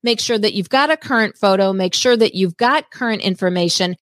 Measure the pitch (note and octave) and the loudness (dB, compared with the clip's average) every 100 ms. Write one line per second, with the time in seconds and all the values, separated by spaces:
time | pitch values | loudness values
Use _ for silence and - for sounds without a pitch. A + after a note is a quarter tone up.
0 | A#3+ A3+ - A3+ G#3 - F3 C4 D4 D#4 | -2 -2 -2 0 0 -2 -2 0 2 0
1 | - B3 G#3+ - G3+ F#3+ G3 F#3+ F#3 - | 0 0 0 0 0 2 2 0 -2 0
2 | B3+ A#3+ A3 F3+ F#3+ E3 A#3 D4 - - | 2 2 2 2 -2 0 0 0 -4 -8
3 | A#3+ G#3+ - F#3 F#3 F3+ F3 - F3+ F3 | -4 -2 -2 0 -2 0 0 0 -4 -6